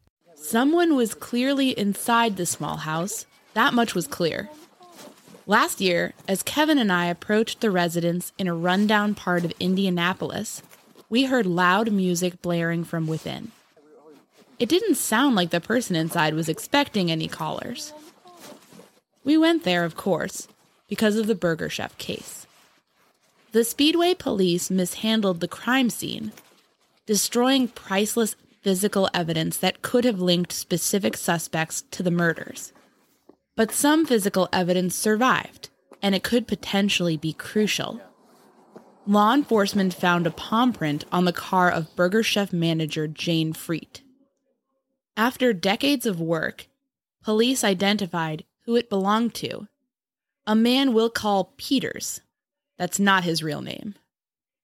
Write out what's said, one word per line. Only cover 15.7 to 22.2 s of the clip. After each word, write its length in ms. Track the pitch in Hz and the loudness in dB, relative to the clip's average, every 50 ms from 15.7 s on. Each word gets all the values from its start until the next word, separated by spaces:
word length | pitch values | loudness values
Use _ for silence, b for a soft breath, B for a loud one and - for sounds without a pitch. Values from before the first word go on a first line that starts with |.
| 220 254 226 - 180 | -2 0 0 0 0
inside 380 | 160 160 165 - 170 156 156 151 | 0 0 0 0 0 0 0 0
was 140 | 156 165 156 | -2 -2 -2
expecting 640 | 160 - - - - 285 285 - - 208 180 170 | -4 -6 -4 0 0 0 0 0 0 -2 0 0
any 180 | 160 160 160 160 | 0 -2 -4 -6
callers. 640 | - - 160 156 - - - - 247 302 302 - 302 302 - 349 - _ - 359 359 359 - - - - - - - - - - _ _ _ _ _ _ - | -6 -8 -8 -6 -6 -8 -8 -10 -12 -12 -14 -16 -16 -20 -20 -20 -20 _ -20 -20 -20 -20 -20 -20 -20 -20 -20 -20 -20 -20 -20 -20 _ _ _ _ _ _ 0
We 140 | 269 302 320 | 2 4 6
went 260 | 320 330 339 311 - | 6 4 4 2 2
there, 200 | 180 180 175 170 | 0 2 2 0
of 120 | 165 - | -2 -4
course, 520 | - - 202 175 151 - 190 - - - - - _ _ _ _ _ _ - | -4 -2 0 0 0 -2 -4 -8 -10 -14 -16 -20 _ _ _ _ _ _ -8
because 280 | 208 - 220 214 208 | -2 0 2 2 2
of 120 | 220 220 208 | 2 0 0
the 60 | 226 | 0
Burger 360 | 175 - 170 165 160 165 151 | 0 0 -2 -2 -2 -4 -6
Chef 260 | - - - - - | -6 -6 -8 -8 -10
case. 500 | - - - - - | -12 -10 -10 -10 -10